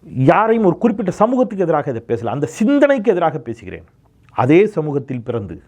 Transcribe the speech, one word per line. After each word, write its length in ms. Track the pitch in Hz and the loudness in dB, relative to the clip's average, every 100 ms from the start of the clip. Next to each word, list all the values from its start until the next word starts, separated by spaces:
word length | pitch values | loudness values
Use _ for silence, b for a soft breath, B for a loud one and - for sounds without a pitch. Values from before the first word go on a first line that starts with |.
யாரையும் 600 | - - 131 170 220 226 | -10 0 2 4 2 2
ஒரு 140 | 202 160 | 2 2
குறிப்பிட்ட 320 | 233 202 190 | 0 0 -4
சமூகத்துக்கு 540 | - 220 254 254 196 | 0 0 2 -2 -2
எதிராக 260 | 170 156 143 | 0 0 -2
இதை 140 | 113 - | -8 -4
பேசல, 180 | 117 110 | -4 -4
அந்த 200 | 123 143 | -4 -6
சிந்தனைக்கு 640 | - 220 285 277 277 208 | -2 2 4 4 2 2
எதிராக 280 | 180 165 147 | 0 0 -2
பேசுகிறேன். 460 | 120 113 90 85 - _ _ _ _ | -12 -14 -12 -16 -18 _ _ _ _
அதே 360 | - 120 165 202 | -2 4 4 4
சமூகத்தில் 560 | - 151 143 117 127 | 0 -4 -6 -6 -10
பிறந்து 400 | 110 117 98 82 | -6 -8 -8 -14